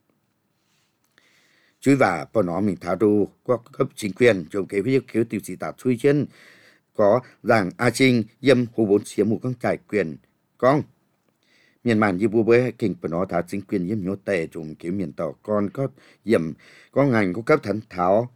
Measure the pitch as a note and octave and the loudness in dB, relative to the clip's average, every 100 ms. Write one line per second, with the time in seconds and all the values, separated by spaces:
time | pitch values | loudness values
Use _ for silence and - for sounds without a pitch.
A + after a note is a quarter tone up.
0 | _ _ _ _ _ _ _ _ _ _ | _ _ _ _ _ _ _ _ _ _
1 | _ _ _ _ _ _ _ _ - C3+ | _ _ _ _ _ _ _ _ 2 4
2 | A2 E2+ C#2 A2+ F2+ E2+ G#2 E2 F2 F#2 | 4 0 -4 -2 -2 0 -2 -4 -6 0
3 | G#2+ G#2 F#2 _ - A#2+ - - C3 - | 2 2 0 _ -6 -6 -6 -6 -6 -6
4 | G#2 - B2 G2 - G#2 F2 G2+ F#2 G2 | -8 2 2 2 -2 -8 -4 -4 0 -2
5 | - A2 A#2 G#2 F#2 F2+ E2 - B2+ A#2 | -2 -4 -2 -4 -8 -10 -10 -6 -4 0
6 | C#3 D3 A#2+ - - _ _ _ _ - | 2 2 -2 -10 -20 _ _ _ _ 0
7 | G#2 A#2+ - _ G#2 A2+ F2 - A#2+ A#2+ | 2 2 -2 _ 0 2 2 -2 -2 2
8 | C3 A#2+ G#2 - B2+ B2 A#2 - A2 G#2 | 2 2 -2 -2 2 2 2 -2 2 2
9 | - - G#2 G2+ B2+ B2+ G#2+ E2 - G#2 | 0 -2 -2 -2 -6 -4 -4 -4 -4 -4
10 | D#2+ C#2+ _ _ _ - B2 D3 - _ | -4 -8 _ _ _ 0 2 2 -2 _
11 | _ _ _ _ _ _ _ _ A#2+ A2 | _ _ _ _ _ _ _ _ -2 2
12 | G#2 F2+ G#2+ A2+ G#2+ A#2 B2 - G#2+ E2+ | 2 0 0 2 4 4 2 -2 -4 -4
13 | E2 E2 F#2+ F2 F2 G2 - G2+ F2 A2 | -6 -4 -2 -4 -4 -8 -6 -4 -4 -4
14 | F2+ G2 - F#2+ D#2 E2 D#2 D2+ E2 G2 | -6 -6 -4 -4 -4 -10 -14 -12 -8 -6
15 | D#2+ C2 D#2+ C2+ - G#2 G2+ - C3+ - | -8 -6 -8 -8 -4 -2 -2 -4 -8 -8
16 | _ _ G#2 G#2+ D#2+ C#2+ - - _ C3+ | _ _ 0 0 0 -8 -18 -20 _ 0
17 | C#3+ A2+ F#2+ F#2+ A#2 D3+ A2 G#2 - F#2 | 2 2 0 -2 0 0 0 -8 -6 -2
18 | F2+ G#2 B2 | 2 2 0